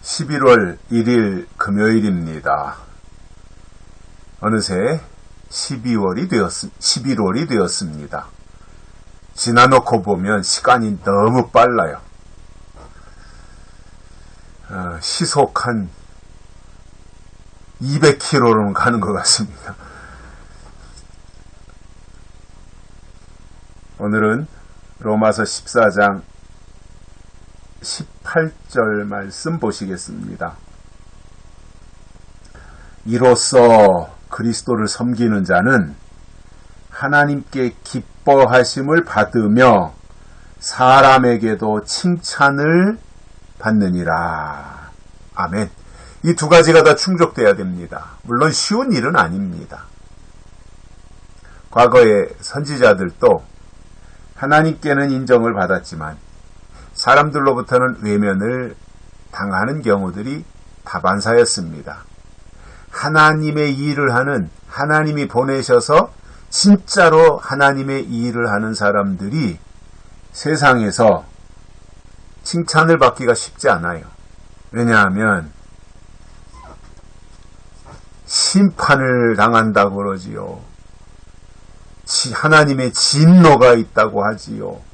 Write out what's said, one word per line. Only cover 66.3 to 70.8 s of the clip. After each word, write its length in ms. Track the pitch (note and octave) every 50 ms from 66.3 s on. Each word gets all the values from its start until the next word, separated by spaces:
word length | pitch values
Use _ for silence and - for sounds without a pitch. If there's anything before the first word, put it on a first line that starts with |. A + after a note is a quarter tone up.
| - - - -
진짜로 880 | - - - G3+ G3+ F#3 - - - G3 F3+ E3 D#3 D#3+ E3 D#3+ D3 -
하나님의 680 | - - C#3 C3+ C#3+ C#3 C#3 C3+ C3+ C3+ C3+ C#3 -
일을 440 | - A#2+ A#2 A#2 B2 A2 A#2+ A#2 A2+
하는 220 | G2+ G2+ A2 A2 A2
사람들이 840 | G2+ G#2 G2+ G2+ G#2 G2 G2 F#2+ F2+ G2 G2+ A#2 D#3+ C#3+ G#2 E2 D#2+ - - - - - - - - - - - - - -
세상에서 960 | - - - D3 D#3 C#3+ D3 C#3 B2+ A#2+